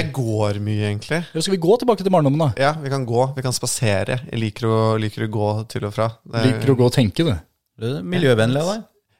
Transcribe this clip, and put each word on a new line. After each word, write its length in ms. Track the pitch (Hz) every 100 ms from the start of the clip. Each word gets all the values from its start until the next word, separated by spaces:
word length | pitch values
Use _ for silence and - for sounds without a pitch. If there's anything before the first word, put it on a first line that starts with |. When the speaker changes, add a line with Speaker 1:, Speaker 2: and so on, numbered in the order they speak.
Speaker 1:
jeg 80 | 160
går 460 | 135 113 107 104 101
mye, 220 | 104 104 104
egentlig. 300 | 104 - 160 165
Speaker 2:
Ja, 80 | 160
skal 140 | 160 190
vi 60 |
gå 140 | 165 240
tilbake 240 | 247 208 190
til 80 |
barndommen, 300 | 180 143 147
da? 60 | 151 110
Speaker 1:
Ja, 120 | 139 156
vi 140 | 139
kan 140 | 135 120
gå. 140 | 120 135 156
Vi 60 |
kan 140 | 135 -
spasere. 640 | 120 - 110 95 95 123 143
Jeg 120 | 117
liker 240 | 110 - 113
å, 80 | 110 110 110
liker 240 | 107 110 110
å 60 |
gå 160 | 113 104 107 110
til 160 | - 104
og 60 | 104
fra. 160 | 113 - -
Det 140 | 117 123
Speaker 2:
Liker 300 | 110 120 127
å 20 |
gå 80 | 123
og 20 |
tenke, 320 | 143 107 - 165
du. 80 | 85 - _ _ -
Speaker 3:
Det 100 | 113 151
er 80 | 180
miljøvennlig 560 | 180 139 110 113 135
av 80 | 170 220
deg. 100 | - _ _